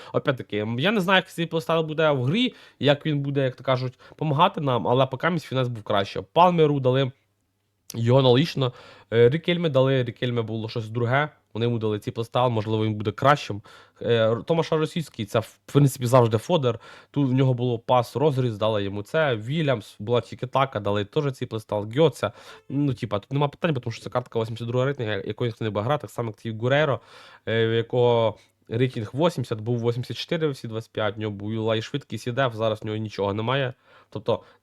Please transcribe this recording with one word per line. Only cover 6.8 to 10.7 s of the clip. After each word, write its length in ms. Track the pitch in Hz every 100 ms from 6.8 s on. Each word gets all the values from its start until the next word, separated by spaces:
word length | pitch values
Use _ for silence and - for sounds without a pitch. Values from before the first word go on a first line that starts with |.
| 127 131 135 - _ _ _ _ _ _ - 117
його 240 | 117 131
аналогічно, 540 | 131 123 165 - 127 - - - -
е, 160 | 113 120
Рікельме 400 | 160 170 175 170
дали, 340 | 131 131 135
Рікельме 380 | 120 - 127 120
було 280 | 110 113
щось 200 | 110